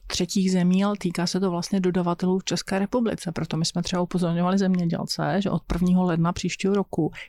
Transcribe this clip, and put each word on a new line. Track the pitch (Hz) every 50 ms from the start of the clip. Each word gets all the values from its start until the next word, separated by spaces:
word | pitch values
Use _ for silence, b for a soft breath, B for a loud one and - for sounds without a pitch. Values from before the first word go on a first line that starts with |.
| -
třetích | - - - 180 170 - 202 185 190 185
zemí, | 180 175 180 185 190 196
ale | 202 208 202
týká | - 175 175 - 170
se | 175 - 185
to | 196 190
vlastně | 175 170 170 - 202 196
dodavatelů | 185 180 175 185 175 175 175 - 180 180 185 190
v | -
České | - 170 175 - - 185 190
republice. | 202 196 - 254 233 208 170 - - 170 165
Proto | - 160 - 156
my | 160 170
jsme | - - 175 170
třeba | - - 180 180
upozorňovali | 175 - 180 175 170 170 170 175 180 190 196
zemědělce, | 196 185 185 180 175 170 165 - - - - - 151 147 165 196
že | 196 -
od | - 170 -
prvního | - - 175 180 180 180 185 185
ledna | 180 165 165 165 170 180
příštího | - - 175 - - - 190 202
roku | 202 190 - - - 156 151 B B B